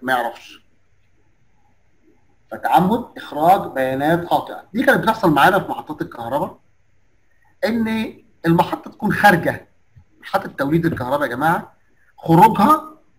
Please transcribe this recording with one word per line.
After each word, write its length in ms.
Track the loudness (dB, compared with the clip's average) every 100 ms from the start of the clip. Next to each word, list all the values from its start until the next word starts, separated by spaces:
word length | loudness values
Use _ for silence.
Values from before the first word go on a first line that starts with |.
ما 120 | -4
يعرفش. 480 | -4 -4 -10 -20 -20 _ _ _ _ _ _ _ _ _ _ _ _ _ _ _ _ _ _ _
فتعمد 540 | -10 0 2 2 0 -4 -16
إخراج 540 | -14 -2 2 2 0
بيانات 560 | -4 -4 -2 0 0 0
خاطئة. 400 | -4 -4 -14 -10
دي 100 | -2
كانت 200 | 2 2
بتحصل 280 | 0 0 0
معانا 280 | 4 4 2
في 120 | -2
محطات 300 | -10 -12 -12
الكهرباء، 580 | -10 -10 -6 -6 -6 -10 _ _ _ _ _ _ _ _ _ _ -4
إن 520 | -2 -2 -4 -6 -10 _ _ 0
المحطة 460 | 2 2 -2 -12
تكون 220 | -6 -4
خارجة، 560 | 2 4 4 0 -6 -12 _ _ -20 _ _
محطة 280 | -6 -6 -6
توليد 360 | -6 -2 0 0
الكهرباء 440 | -4 -4 -4 -4
يا 60 | -2
جماعة، 400 | -2 -2 -4 _ _ _ _ _
خروجها 800 | 2 6 8 6 2 2 0 -18 _